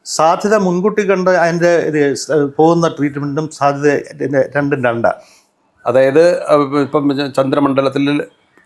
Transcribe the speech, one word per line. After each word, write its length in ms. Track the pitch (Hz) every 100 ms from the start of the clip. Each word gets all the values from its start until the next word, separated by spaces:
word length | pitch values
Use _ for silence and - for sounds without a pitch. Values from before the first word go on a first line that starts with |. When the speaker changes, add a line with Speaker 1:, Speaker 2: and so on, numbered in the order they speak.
| -
Speaker 1:
സാധ്യത 500 | - 160 180 208 214
മുൻകൂട്ടി 540 | 185 175 202 208 196
കണ്ട് 200 | 190 185
അതിൻ്റെ 480 | 180 170 170 170 170
ഇത് 360 | 147 151 143
സ-, 180 | 127 -
പോകുന്ന 560 | 151 147 139 160 170 165
ട്രീറ്റ്മെൻറ്റും 640 | - 143 139 143 143 156
സാധ്യത 420 | - 143 143 147
ഇതിൻ്റെ 560 | 139 - 151 139 139 127 147
രണ്ടും 280 | 143 143
രണ്ടാണ്. 300 | 123 117 101 - - _ _ _ _ _ -
Speaker 2:
അതായത്, 580 | 123 135 143 170 175
അഹ്, 380 | - 147 139 143
ഇപ്പം 360 | 131 151 143 135
ച-, 180 | 143 123
ചന്ദ്രമണ്ഡലത്തിൽ 880 | 135 143 139 135 135 139 139 147 - _ _ _